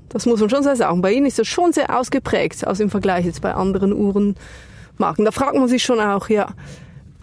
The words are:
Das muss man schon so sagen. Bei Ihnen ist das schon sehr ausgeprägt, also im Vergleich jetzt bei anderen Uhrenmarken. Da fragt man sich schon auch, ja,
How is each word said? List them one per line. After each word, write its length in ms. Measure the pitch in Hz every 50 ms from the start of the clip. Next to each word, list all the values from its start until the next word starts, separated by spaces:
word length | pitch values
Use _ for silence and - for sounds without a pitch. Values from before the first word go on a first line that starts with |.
| - -
Das 180 | - 220 -
muss 140 | 240 233 208
man 100 | 214 208
schon 140 | 233 277 277
so 100 | 285 277
sagen. 260 | 240 - 151 170 180
Bei 120 | 180 190 214
Ihnen 140 | 262 285
ist 120 | 277 - -
das 80 | 226
schon 260 | - - - 359 349 311
sehr 240 | - 277 - -
ausgeprägt, 680 | 240 254 - - 277 - - - 196 143 160 - - -
also 160 | - 196 190 214
im 80 | 202
Vergleich 340 | - 202 185 196 185 175 175
jetzt 160 | 180 170 -
bei 140 | - 196 -
anderen 380 | - 185 190 190 196 196 196 208
Uhrenmarken. 1300 | - 208 202 196 202 208 202 202 - - - - - - - - - - - - - 208 170 160 - 208
Da 60 | 214
fragt 240 | 214 - 277 269 277
man 140 | 285 262 240
sich 160 | 247 247 -
schon 160 | - 247 226
auch, 280 | 214 208 196 196 196 -
ja, 200 | 220 208 196 - - - - - - - - - - - - - - -